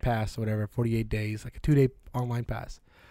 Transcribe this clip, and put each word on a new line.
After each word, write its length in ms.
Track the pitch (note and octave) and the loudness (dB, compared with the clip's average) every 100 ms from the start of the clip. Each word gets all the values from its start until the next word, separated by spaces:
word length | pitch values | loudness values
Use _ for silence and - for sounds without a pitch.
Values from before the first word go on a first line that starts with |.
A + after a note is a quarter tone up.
pass 340 | B2 A2+ G#2+ - | -2 0 -2 -2
or 40 | |
whatever, 240 | A2 G#2+ G#2 | -2 -2 -2
forty-eight 420 | - A#2 A2+ A2 | -2 0 0 0
days, 360 | G#2+ G#2+ G#2+ | -2 -4 -6
like, 140 | A#2+ - | -10 -2
a 20 | |
two-day 300 | D#3 C#3+ C3 - - B2 | 4 6 6 2 -8 -4
online 280 | B2 A#2+ | -2 -2
pass. 360 | A#2+ A2+ - - _ _ - | -4 -6 -8 -14 _ _ -20